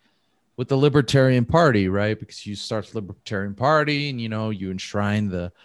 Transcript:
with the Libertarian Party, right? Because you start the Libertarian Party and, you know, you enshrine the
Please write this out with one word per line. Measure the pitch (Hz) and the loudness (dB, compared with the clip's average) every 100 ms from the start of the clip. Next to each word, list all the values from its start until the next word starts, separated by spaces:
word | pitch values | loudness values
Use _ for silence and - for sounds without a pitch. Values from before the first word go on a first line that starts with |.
| _ _ _ _ _ - | _ _ _ _ _ -10
with | 127 | -2
the | 135 | 2
Libertarian | 143 139 139 139 131 127 | 4 4 4 4 6 4
Party, | 120 165 165 110 95 | 2 4 4 4 2
right? | 98 104 107 | 0 0 -2
Because | 107 - - | -8 -14 -12
you | 101 | -10
start | - 110 98 | -8 -8 -8
the | 113 | -10
Libertarian | 92 95 - 104 101 | -10 -14 -8 -6 -6
Party | 101 131 156 147 147 147 | -2 0 2 0 -2 -4
and, | 127 | -6
you | 113 | -6
know, | 110 110 | -4 -4
you | 104 95 | -4 -6
enshrine | 92 - 101 101 107 104 | -8 -6 -2 0 0 -2
the | 90 87 - | -4 -6 -10